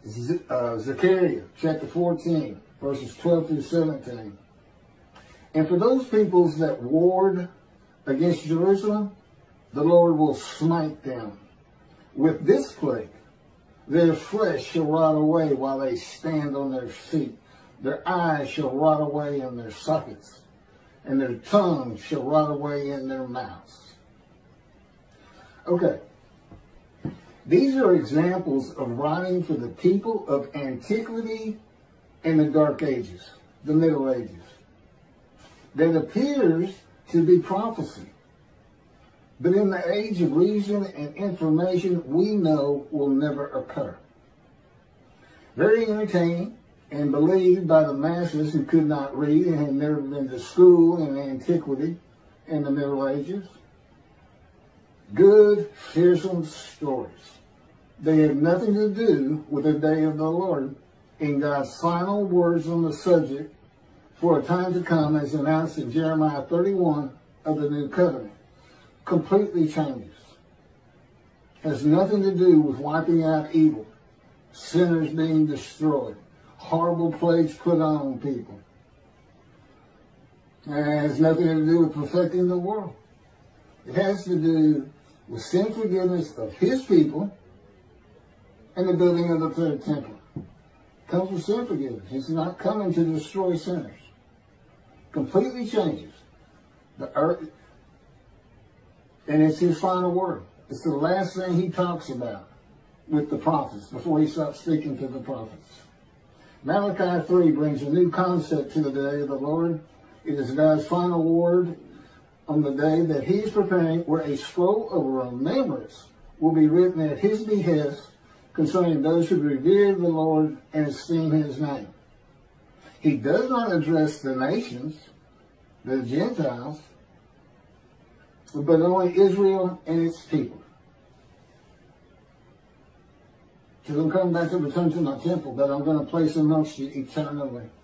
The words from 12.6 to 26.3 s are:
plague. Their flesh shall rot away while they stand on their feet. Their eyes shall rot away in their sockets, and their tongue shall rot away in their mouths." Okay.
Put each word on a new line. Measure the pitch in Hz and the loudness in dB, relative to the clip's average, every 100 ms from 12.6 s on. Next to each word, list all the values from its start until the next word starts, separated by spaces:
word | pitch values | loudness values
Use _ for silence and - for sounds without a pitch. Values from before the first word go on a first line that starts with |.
| - | 0
plague. | - 143 120 - - - _ _ _ _ _ - | -6 -4 -4 -8 -20 -20 _ _ _ _ _ -2
Their | 160 165 | 2 2
flesh | 151 - 208 196 151 | 2 -6 -2 -2 -2
shall | - 170 151 | -4 -4 0
rot | 160 160 151 | 2 2 4
away | 151 165 156 | 2 2 2
while | 135 135 135 | 0 -2 -4
they | 135 117 | -4 -4
stand | - - 160 156 147 139 | -10 -10 -6 -4 -4 -4
on | 139 | -4
their | 131 117 | -6 -10
feet. | - - 156 123 - _ - - - | -14 -6 -4 -4 -10 _ -20 -20 -8
Their | 131 151 - | -8 -6 -4
eyes | 180 165 151 135 | -2 0 -2 -4
shall | 156 135 | -4 -4
rot | 135 156 151 | 2 2 2
away | 147 147 147 139 | 0 -4 -4 -6
in | 127 120 | -6 -10
their | 110 | -14
sockets, | - 151 156 123 104 - - _ _ _ - _ _ | -10 -4 -4 -4 -18 -20 -20 _ _ _ -20 _ _
and | - 135 | -4 -2
their | 131 117 | -2 -6
tongue | - 208 180 151 123 107 | 2 2 2 -2 -4 -12
shall | - 147 | -8 -6
rot | 127 156 151 | 0 2 2
away | 143 147 143 139 | -2 -4 -6 -6
in | 139 131 | -8 -8
their | 131 127 | -8 -8
mouths." | 123 107 87 - - - - _ _ _ _ _ _ _ _ _ _ _ _ - - - - - | -10 -10 -16 -20 -20 -20 -20 _ _ _ _ _ _ _ _ _ _ _ _ -20 -20 -20 -16 -2
Okay. | 175 170 - - _ _ | 0 2 -2 -12 _ _